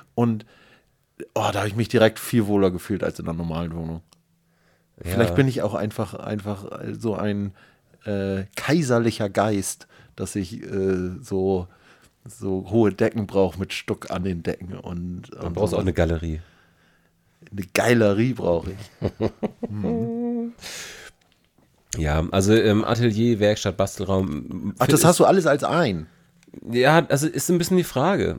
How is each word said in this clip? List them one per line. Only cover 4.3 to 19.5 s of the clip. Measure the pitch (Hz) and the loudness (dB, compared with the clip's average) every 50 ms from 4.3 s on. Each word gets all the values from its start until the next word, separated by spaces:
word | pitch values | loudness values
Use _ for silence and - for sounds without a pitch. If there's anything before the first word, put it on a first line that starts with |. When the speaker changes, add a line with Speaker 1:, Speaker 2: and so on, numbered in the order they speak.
| _ _ _ _ _ _ _ _ _ _ _ _ _ - - | _ _ _ _ _ _ _ _ _ _ _ _ _ -14 -8
Speaker 2:
Ja. | 85 90 | -4 0
Speaker 1:
Vielleicht | 104 117 - - | 2 2 2 4
bin | - 135 | 4 2
ich | 135 120 - 82 | 2 2 0 -2
auch | 104 110 | -2 -2
einfach, | 82 101 107 - - 110 - - | -2 -4 -4 -4 -6 -6 -6 -8
einfach | - - - 107 104 98 104 104 95 98 - - - - 107 | -12 -8 -6 -6 -6 -6 -6 -8 -8 -10 -14 -14 -12 -10 -10
so | 104 110 110 113 104 | -8 -6 -4 -4 -2
ein, | - 101 104 101 101 101 98 92 _ - _ _ _ _ _ _ _ - | -2 -2 -2 -2 -2 -4 -6 -8 _ -20 _ _ _ _ _ _ _ -8
äh, | 107 101 98 98 98 98 95 95 - - | -6 -4 -4 -2 -2 -4 -4 -6 -8 -10
kaiserlicher | - - - 139 175 160 123 123 117 117 117 104 - 110 98 | -8 -2 0 0 2 2 2 2 2 2 2 0 0 -4 -2
Geist, | 92 - 101 110 107 98 92 - - - - _ _ - - _ - | 0 0 2 2 2 0 -2 -4 -8 -10 -14 _ _ -20 -20 _ -12
dass | - - 95 - | -10 -8 -6 -4
ich, | 104 95 87 107 - | -6 -6 -6 -8 -12
äh, | - - - 98 95 95 95 92 90 90 92 - | -12 -6 -4 -2 0 2 0 0 0 -4 -6 -8
so, | - - 101 95 95 95 95 90 90 - _ _ _ - - _ _ _ _ _ - | -8 -4 -2 0 2 2 2 0 -2 -6 _ _ _ -20 -20 _ _ _ _ _ -20
so | - - - 107 98 95 95 92 92 | -20 -14 -8 -6 -4 -4 -4 -2 0
hohe | 104 117 110 101 92 | 4 4 4 4 4
Decken | - 110 110 - 117 104 | 2 0 0 0 -2 -4
brauche | 90 - 98 95 - 87 90 | 0 2 2 2 2 2 -4
mit | 95 - - | -6 -6 -6
Stuck | - - - 107 - - - | -8 -6 -6 -6 -6 -6 -8
an | - 92 90 | -6 -4 -2
den | 98 92 85 82 | -4 -4 -4 -4
Decken | - - - 92 87 95 | -6 -6 -6 -8 -12 -12
und, | 92 - - 87 87 87 90 90 90 - - | -12 -10 -10 -8 -8 -8 -8 -10 -10 -12 -16
Speaker 2:
Dann | - - - | -14 -10 -8
Speaker 1:
und | 87 85 | -6 -2
Speaker 2:
brauchst | 92 104 87 90 | 0 0 0 0
du | |
auch | 101 | 0
Speaker 1:
sowas. | |
Speaker 2:
eine | 95 95 82 | 0 0 2
Galerie. | - 85 82 85 80 82 82 80 80 - _ _ _ _ _ _ _ _ _ _ _ _ _ _ _ _ _ _ _ - - | 2 2 2 0 -2 -4 -6 -6 -8 -10 _ _ _ _ _ _ _ _ _ _ _ _ _ _ _ _ _ _ _ -20 -14
Speaker 1:
Eine | - 98 92 - - | -12 -12 -8 -4 0
Galerie | - 98 117 123 117 110 101 101 101 117 131 120 | 2 4 6 6 6 6 6 4 4 2 0 0
brauche | - 92 90 85 82 80 85 | 0 0 0 0 0 0 -6
ich. | 95 101 - - _ - - 95 - - | -10 -12 -14 -18 _ -6 -6 -4 -4 -2
Speaker 2:
<laughs> | - - - - - 208 | -4 -4 -4 -4 -8 -8